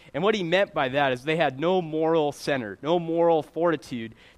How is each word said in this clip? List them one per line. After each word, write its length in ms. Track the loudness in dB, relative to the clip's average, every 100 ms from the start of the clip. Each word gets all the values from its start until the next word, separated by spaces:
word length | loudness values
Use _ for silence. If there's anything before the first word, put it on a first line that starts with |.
| -12
And 80 | -2
what 140 | 0 0
he 80 |
meant 280 | 2 2 2
by 180 | 0 -2
that 220 | 2 0
is 120 | 0
they 120 | -2 0
had 220 | 0 0
no 240 | 0 0
moral 480 | 0 0 2 2 2
center, 480 | -2 -2 -2 -4 -6
no 180 | -2 0
moral 420 | 0 2 4 2
fortitude 720 | 0 -2 0 0 -4 -8 -8 -14 -20